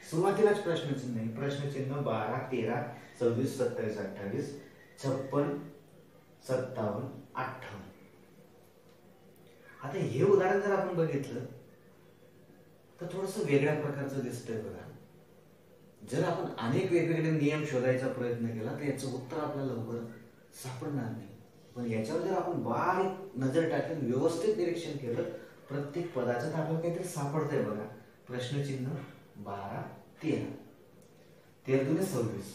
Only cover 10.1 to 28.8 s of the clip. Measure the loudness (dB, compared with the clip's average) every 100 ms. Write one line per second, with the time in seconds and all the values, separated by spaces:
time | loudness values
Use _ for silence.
10.1 | 4 8 8 8 4 4 2 2 2 2
11.1 | 0 -2 -6 -8 -12 -20 -20 -20 -20 -20
12.1 | -20 -20 -20 -20 -20 -20 -20 -20 -12 -8
13.1 | -4 -4 -2 4 6 6 2 -2 -4 -4
14.1 | -4 -4 -6 -4 -6 -6 -10 -14 -16 -20
15.1 | -20 -20 -20 -20 -20 -20 -20 -20 -20 -4
16.1 | 0 2 0 -2 -2 0 2 4 4 4
17.1 | 2 4 4 4 2 0 2 4 2 0
18.1 | -2 -2 0 -2 -2 -4 -2 -2 -2 -4
19.1 | -6 -6 -4 -2 -2 -2 -2 -4 -6 -6
20.1 | -12 -20 -20 -20 -14 -10 -6 -4 -2 -2
21.1 | -6 -10 -16 -20 -20 -14 -6 -2 0 0
22.1 | 0 2 2 2 0 0 2 4 4 2
23.1 | 0 -8 -2 2 4 4 2 0 -2 0
24.1 | 4 2 4 2 2 2 0 -4 -6 -2
25.1 | -2 -2 -4 -14 -20 -8 -6 -4 -4 -2
26.1 | -2 0 0 0 -2 0 0 0 -2 -4
27.1 | -4 -2 0 2 2 0 -2 -6 -10 -18
28.1 | -20 -8 -6 -2 -2 -2 -2